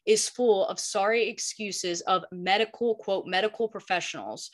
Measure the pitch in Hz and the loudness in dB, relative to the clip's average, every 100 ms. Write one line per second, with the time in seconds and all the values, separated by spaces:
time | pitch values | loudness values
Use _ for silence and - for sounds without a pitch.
0 | 214 214 - - 240 196 180 185 - 208 | 2 4 2 2 4 4 2 -2 -4 0
1 | 202 233 214 - - - 202 - 185 170 | 2 2 0 -4 -8 -6 -6 -4 -4 -2
2 | - 185 180 180 185 208 220 - 240 220 | 0 0 -2 -6 0 2 0 -2 -2 -2
3 | - 190 175 185 214 - 226 196 - 175 | -2 -4 -2 0 0 -2 -4 -4 -2 -2
4 | - 139 104 110 - | -2 -8 -10 -10 -14